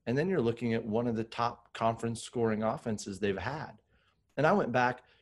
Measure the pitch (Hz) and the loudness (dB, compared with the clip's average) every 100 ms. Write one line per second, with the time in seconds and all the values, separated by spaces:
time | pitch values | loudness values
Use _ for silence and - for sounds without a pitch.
0 | - 127 175 180 117 117 120 113 113 107 | -4 -2 0 2 0 0 0 0 0 0
1 | 120 113 113 - 120 120 _ - 113 113 | 0 -2 -4 -2 -2 -2 _ -2 0 0
2 | 117 113 - 123 113 107 110 131 123 104 | -4 -6 -6 0 0 2 0 -2 -4 -6
3 | - 95 101 95 95 151 - - _ _ | -6 -2 0 0 -2 -6 -8 -14 _ _
4 | _ _ _ - 151 202 127 123 123 127 | _ _ _ 2 4 4 4 4 2 0
5 | - _ | -8 _